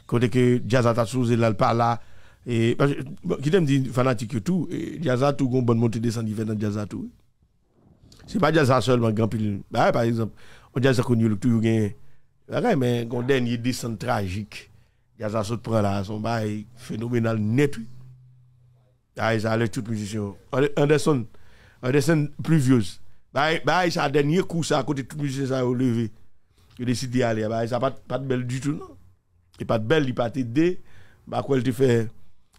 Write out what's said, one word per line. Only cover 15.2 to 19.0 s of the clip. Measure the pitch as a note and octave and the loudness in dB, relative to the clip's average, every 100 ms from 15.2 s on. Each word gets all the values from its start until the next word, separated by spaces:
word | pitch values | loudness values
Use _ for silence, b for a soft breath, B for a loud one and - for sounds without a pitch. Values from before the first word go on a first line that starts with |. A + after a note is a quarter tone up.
| G#2+ A2 | -6 -4
a | |
saute | G2 A#2 | -4 -6
prend | - A2+ | -2 0
là, | G#2 G2+ | 2 0
son | G2 G#2+ | -4 -6
bail | A2 A#2 G#2+ G#2+ G#2 - | -4 -2 -4 -6 -10 -16
phénoménal | - A2 A#2+ A#2+ A2+ A2+ | -12 -8 -2 0 0 0
net, | G#2+ B2 C#3+ F3+ | 0 2 2 0
oui. | - - - - - - _ _ _ _ _ _ | -10 -14 -18 -20 -20 -20 _ _ _ _ _ _